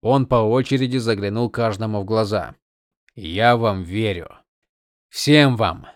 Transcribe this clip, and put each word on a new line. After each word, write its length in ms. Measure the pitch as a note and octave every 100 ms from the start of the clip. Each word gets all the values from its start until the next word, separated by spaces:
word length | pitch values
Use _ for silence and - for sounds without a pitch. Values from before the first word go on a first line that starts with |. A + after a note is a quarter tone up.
Он 240 | A2 C3+ C3
по 80 |
очереди 640 | B2 A2 B2 B2+ C#3 C3 B2+
заглянул 500 | A2+ G#2 G2+ G#2+ A#2+
каждому 540 | A2 A2+ G2 A2 G#2
в 20 |
глаза. 500 | G2 A2 G#2+ G#2 D2 - _ _ _ _ _
«Я 420 | - F2 F2+ A#2 A#2+
вам 260 | A#2 F#2+
верю. 460 | F2 G2 A2 F2+ D#2+ - _ _ _ _ _ _ _
Всем 480 | - - D3 C#3 A#2+
вам. 300 | G#2 D2 -